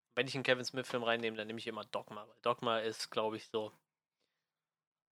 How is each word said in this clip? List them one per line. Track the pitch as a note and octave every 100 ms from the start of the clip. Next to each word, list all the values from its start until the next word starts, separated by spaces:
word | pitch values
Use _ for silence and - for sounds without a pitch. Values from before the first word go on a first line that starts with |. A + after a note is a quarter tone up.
| _
Wenn | - C3
ich |
einen | C3+
Kevin | B2+ B2+
Smith-Film | B2 C3 A#2+ B2+
reinnehme, | A#2 A#2 A2+ A2
dann | G#2+
nehme | A2+
ich | A#2+
immer | A2 G#2
Dogma, | G2 - G#2+ G#2+
weil | -
Dogma | A#2 A#2+ A#2+ A2+
ist, | A2+ G#2+ -
glaub | A#2 G#2+
ich, | G#2+ -
so | A2+ G#2+ - _ _ _ _ _ _ _ _ _ _ _ _ _